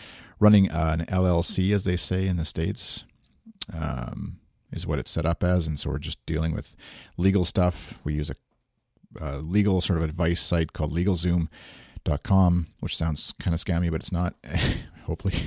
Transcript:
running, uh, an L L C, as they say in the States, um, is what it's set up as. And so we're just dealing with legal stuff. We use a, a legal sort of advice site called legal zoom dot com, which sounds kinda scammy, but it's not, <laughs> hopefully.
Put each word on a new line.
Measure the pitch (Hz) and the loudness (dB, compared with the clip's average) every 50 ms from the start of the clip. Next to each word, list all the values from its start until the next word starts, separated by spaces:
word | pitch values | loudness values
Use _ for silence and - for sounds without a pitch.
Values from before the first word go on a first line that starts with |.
| - - - - - - - - | -20 -20 -20 -20 -20 -12 0 4
running, | 107 104 104 101 95 - | 6 8 8 8 6 4
uh, | - 82 82 80 80 80 | 2 0 0 2 0 0
an | 82 - | -2 0
L | 95 92 92 | 0 2 2
L | 92 87 85 | 4 4 2
C, | 85 - - - 92 98 | 0 0 0 0 2 2
as | 104 101 95 | 2 2 0
they | - 90 | 0 0
say | 87 - - 92 92 95 | 0 0 -2 -2 0 0
in | 95 90 | 0 0
the | 85 80 | -2 -2
States, | - - 85 82 90 101 - - - - - - _ _ _ _ _ _ _ - - - - - - | -4 -4 -2 -2 -2 -2 -4 -8 -10 -10 -12 -14 _ _ _ _ _ _ _ -20 -20 -16 -16 -14 -10
um, | 101 82 78 73 69 62 58 - - - - - 82 - _ _ _ _ _ - | -6 -6 -4 -4 -4 -6 -6 -8 -8 -8 -10 -10 -12 -14 _ _ _ _ _ -12
is | - 85 87 | -10 -8 -4
what | 87 78 71 | -4 -4 -4
it's | - - | -4 -4
set | - 85 78 | -4 -2 0
up | 82 82 - - | 0 0 0 2
as. | 87 90 90 80 80 | 2 2 2 2 0
And | 76 73 | -4 -4
so | - 73 | -4 -4
we're | 69 73 | -4 -4
just | 71 78 78 - - | -4 -8 -10 -8 -6
dealing | - 82 80 80 82 | -4 -2 -2 0 -2
with | 80 - - - - - - - - - - - _ | -2 -4 -6 -10 -16 -20 -20 -20 -20 -20 -20 -12 _
legal | - 90 98 95 95 90 | 0 2 2 4 2 2
stuff. | - - 98 90 90 - - - - - - | 0 2 2 2 2 2 -2 -8 -16 -14 -8
We | - 76 76 | -6 -4 -2
use | 76 76 80 | -2 -2 -4
a, | - - _ _ _ _ _ _ _ _ _ _ _ _ _ - - - | -6 -10 _ _ _ _ _ _ _ _ _ _ _ _ _ -18 -12 -8
a | 82 71 69 71 | -8 -6 -6 -6
legal | 78 80 92 104 101 101 95 90 | -4 0 2 2 4 4 4 2
sort | - - 87 82 | 2 2 0 0
of | |
advice | 82 78 78 82 85 85 87 - | 0 0 0 0 0 0 0 0
site | - - 87 82 82 76 | 0 0 2 0 0 0
called | - - 78 73 | -2 -4 -2 -2
legal | 76 85 90 101 92 | 0 0 2 2 2
zoom | 82 87 87 87 87 82 - - - - - - - - - - - | 2 2 2 2 2 0 -2 -6 -12 -20 -20 -20 -20 -20 -18 -14 -6
dot | - 85 76 71 - | -2 -2 -2 0 2
com, | - 95 95 92 87 87 87 80 - _ - | 2 4 6 6 6 4 2 0 -4 _ -8
which | - 87 - | -8 -6 -4
sounds | - 80 80 76 - - - - - | -2 -2 -2 -2 -2 -4 -6 -6 -4
kinda | - 92 82 | -2 -2 -2
scammy, | 82 - - 87 85 87 85 | -2 0 0 0 0 0 0
but | 80 78 | -2 -2
it's | - - | -4 -4
not, | 90 85 90 87 - _ - - 80 78 73 - | -2 -2 -2 -2 -4 _ -8 -4 -2 0 0 0
<laughs> | - - - - - - - | -2 -2 -6 -14 -18 -12 -8
hopefully. | - 82 - - 95 - - - | -6 -6 -4 -2 -2 -2 -2 -4